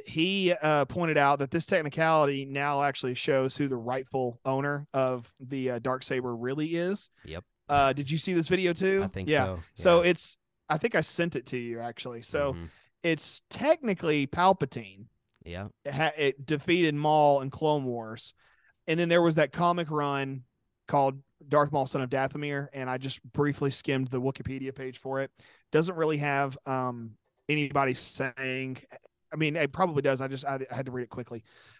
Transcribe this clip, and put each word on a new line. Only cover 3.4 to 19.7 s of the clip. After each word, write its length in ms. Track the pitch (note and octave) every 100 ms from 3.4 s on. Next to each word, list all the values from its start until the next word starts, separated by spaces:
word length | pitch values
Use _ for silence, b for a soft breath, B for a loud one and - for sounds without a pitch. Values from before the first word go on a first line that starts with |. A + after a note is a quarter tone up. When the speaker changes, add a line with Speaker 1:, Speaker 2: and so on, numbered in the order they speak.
| C3 -
Speaker 1:
who 100 | C#3
the 100 | B2+
rightful 600 | A#2 C3+ C3+ C3+ B2 A#2+
owner 420 | C3 C3+ C#3+ C#3+ D3
of 400 | C#3 C3 B2 A2+ -
the, 300 | B2+ C3+ B2+
uh, 60 | A#2+
Darksaber 560 | B2+ B2+ - C3 B2 A#2
really 380 | B2 C#3+ D#3 E3+
is. 340 | F3 G#3 - _
Speaker 2:
Yep. 200 | - E2 - _ -
Speaker 1:
Uh, 240 | C#3+ C3+
did 160 | C3+ C#3
you 100 | D#3
see 160 | F#3+
this 140 | F3 D#3+
video 240 | F#3 F3+
too? 280 | E3+ F#3+ G3
Speaker 2:
I 60 | G3
think 200 | G2 D#3+
Speaker 1:
Yeah. 180 | D3 F#2+
Speaker 2:
so. 140 | F2 -
Speaker 1:
So 280 | - F3+ E3+
Speaker 2:
Yeah. 80 | F3
Speaker 1:
it's, 260 | E3+ - - _ _ -
I 100 | D#3
think 160 | A#3
I 60 | F#3+
sent 340 | D3+ - E3+
it 120 | C3+ B2
to 100 | B2
you 240 | A#2+ A#2
actually. 420 | A#2+ - B2+ A#2
So 300 | - D3 C#3+
Speaker 2:
Mm-hmm. 140 | E2+ E2 b b _
Speaker 1:
it's 400 | E3 D#3 - - -
technically 760 | - C#4 E4+ B3 F#3 E3 D3+ C3+
Palpatine. 760 | - F#3 F#3+ C#3 B2 G2 G2 A#2 _ _ _
Speaker 2:
Yeah. 240 | E2 F2+ G2+ -
Speaker 1:
It 80 | C#3+
ha-, 200 | C#3 D#3 D3+
it 300 | C#3+ - C3+
defeated 480 | D3 F3 F3 D#3+
Maul 460 | D3 D3+ D3+ D3 C#3
in 100 | C3
Clone 340 | - D#3 D3+
Wars. 500 | B2+ A#2+ A2 A#2+ - - b b b b -
And 140 | D#3+
then 80 | E3+
there 140 | E3+
was 140 | E3+ D#3
that 160 | C#3+
comic 380 | - F3